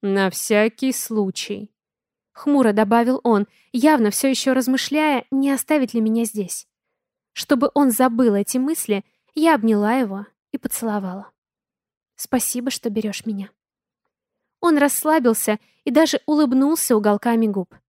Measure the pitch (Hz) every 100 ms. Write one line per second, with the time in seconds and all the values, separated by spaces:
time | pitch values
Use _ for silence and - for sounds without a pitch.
0 | 202 196 190 - - 208 220 - 262 247
1 | - 220 196 - - 202 208 _ _ _
2 | _ _ _ - - 285 240 208 214 233
3 | 233 254 240 214 202 _ _ 254 277 302
4 | 214 202 269 262 - 262 254 262 - 294
5 | 311 269 - 269 277 269 - 311 254 233
6 | 220 220 233 214 180 - - _ _ _
7 | _ _ _ - - 277 277 - 277 220
8 | 254 233 247 202 202 254 262 320 - 202
9 | - _ _ - 320 302 220 214 208 254
10 | 233 196 208 _ _ - - - 226 208
11 | 190 185 - _ _ _ _ _ _ _
12 | _ _ - 254 - 247 247 - 233 214
13 | 214 196 - 202 196 _ _ _ _ _
14 | _ _ _ _ _ _ 349 302 285 -
15 | 302 311 247 220 - 214 _ _ - 254
16 | 320 - - 302 294 254 277 320 - 220
17 | 208 208 240 233 220 202 180 -